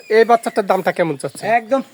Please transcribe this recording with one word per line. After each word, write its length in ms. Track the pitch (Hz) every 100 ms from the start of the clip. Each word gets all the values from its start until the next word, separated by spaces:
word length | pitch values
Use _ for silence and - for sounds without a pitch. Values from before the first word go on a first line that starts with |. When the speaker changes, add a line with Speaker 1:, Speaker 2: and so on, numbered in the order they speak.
| -
Speaker 1:
এই 160 | 220 220
বাচ্চাটার 400 | 233 226 - 196
দামটা 260 | 185 190
কেমন 260 | 185 165 139
চাচ্ছে? 300 | 135 - 190
Speaker 2:
একদম 340 | 233 220 262 -